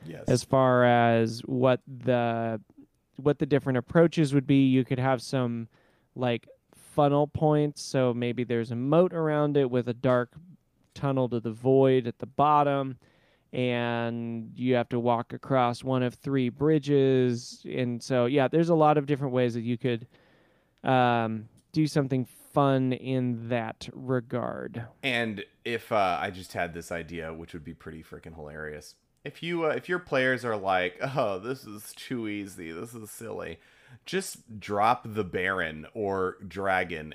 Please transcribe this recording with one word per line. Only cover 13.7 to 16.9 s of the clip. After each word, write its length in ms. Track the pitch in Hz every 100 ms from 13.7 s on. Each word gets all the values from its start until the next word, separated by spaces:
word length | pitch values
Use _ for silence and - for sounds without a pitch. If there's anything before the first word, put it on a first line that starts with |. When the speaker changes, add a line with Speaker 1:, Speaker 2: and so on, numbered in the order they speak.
| 120 120 117 117 117 117 117 113 -
Speaker 2:
you 200 | 127 123
have 120 | 117
to 120 | 123
walk 320 | 120 117 120
across 500 | 123 - 135 123 120
one 180 | 131 131
of 100 | 123
three 340 | - 143 135 123
bridges. 1160 | 120 147 156 143